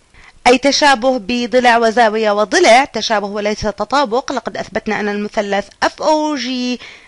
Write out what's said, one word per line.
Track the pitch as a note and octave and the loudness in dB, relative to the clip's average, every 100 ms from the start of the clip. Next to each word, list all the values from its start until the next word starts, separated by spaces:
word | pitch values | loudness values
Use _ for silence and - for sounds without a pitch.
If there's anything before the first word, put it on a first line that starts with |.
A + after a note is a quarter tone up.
| _ - - - B3 | _ -20 -20 -2 2
أي | B3+ | 2
تشابه | C#4 C4+ D4 C4 C4 B3+ | 2 2 2 2 0 -2
بضلع | F#3+ B3 A#3+ B3 B3 A#3 | -4 -4 -2 2 4 4
وزاوية | A3+ A3 A3+ A3 G#3+ | 2 2 2 2 0
وضلع، | G#3 G#3 E4 E4+ A#3 | 0 0 2 6 6
تشابه | C#4 A#3 - G#3+ G3+ | 4 -4 -4 -2 -2
وليس | G#3 G#3 G#3+ | -4 -4 -4
تطابق، | G#3+ - G#3 C4+ C4+ A#3 - | -4 -6 -4 -2 0 -2 -4
لقد | C4 A#3 - | -6 -8 -10
أثبتنا | - A3 - G#3 | -8 -8 -6 -4
أن | G#3 | -4
المثلث | G#3 G#3 - G3+ G3+ G3+ _ | -4 -6 -4 -2 -4 -4 _
اف | D#4+ - | -6 -2
او | D4 D#4 D4+ D4 | 0 0 0 -4
جي | A#3+ B3+ B3 B3 - - | -6 -6 -4 -6 -10 -20